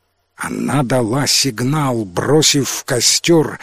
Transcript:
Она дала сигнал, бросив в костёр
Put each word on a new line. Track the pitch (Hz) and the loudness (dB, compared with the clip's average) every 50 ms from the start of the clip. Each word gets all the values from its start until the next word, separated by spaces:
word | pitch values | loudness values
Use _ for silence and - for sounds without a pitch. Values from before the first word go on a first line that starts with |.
| _ _ _ _ _ _ _ - | _ _ _ _ _ _ _ -12
Она | - - - - 117 - 123 143 139 | -10 -8 -6 -4 -4 -2 0 0 0
дала | 113 131 127 120 101 120 143 135 - | 0 0 0 0 0 0 -2 0 0
сигнал, | - - - 135 110 107 123 127 151 156 143 135 123 113 107 | 0 0 0 -2 -2 -2 -2 0 0 0 0 0 -2 -2 -4
бросив | 95 87 - - 110 139 160 147 - - 143 123 - | -4 -4 -4 0 2 4 4 4 4 2 2 0 -2
в | - - - | -4 -8 -4
костёр | - 143 120 110 - - - - - 170 160 143 110 90 - | -2 -2 0 2 0 0 0 2 2 4 4 4 0 -4 -10